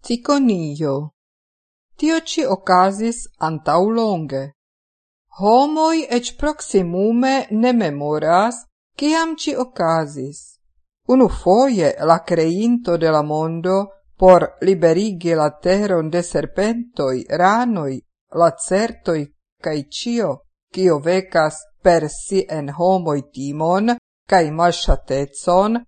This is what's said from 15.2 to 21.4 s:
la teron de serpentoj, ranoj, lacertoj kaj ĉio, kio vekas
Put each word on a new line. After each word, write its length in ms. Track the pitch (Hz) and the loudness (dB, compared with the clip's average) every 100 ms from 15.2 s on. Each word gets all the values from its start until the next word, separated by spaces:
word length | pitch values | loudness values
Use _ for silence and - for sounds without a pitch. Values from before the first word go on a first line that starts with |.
| 170 160 | -2 0
la 120 | 151 - | 0 -2
teron 480 | 175 190 208 175 156 | 0 0 0 -2 0
de 160 | 170 175 | -4 -2
serpentoj, 920 | 156 147 - 208 233 240 - 139 127 - | -4 -4 -4 -2 -4 -8 -4 -2 -2 -4
ranoj, 640 | 156 180 220 247 202 143 131 _ _ _ | 0 2 2 0 -2 -4 -8 _ _ _
lacertoj 880 | 156 170 165 - 185 226 233 - 156 143 _ _ _ | 2 2 0 -2 -2 -2 -6 -6 -4 -6 _ _ _
kaj 160 | 165 151 139 | -8 -6 -8
ĉio, 420 | - 240 233 185 127 _ _ _ | -10 -6 -4 -4 -6 _ _ _
kio 280 | - 185 151 156 | 0 2 2 0
vekas 600 | 185 185 170 | -2 0 0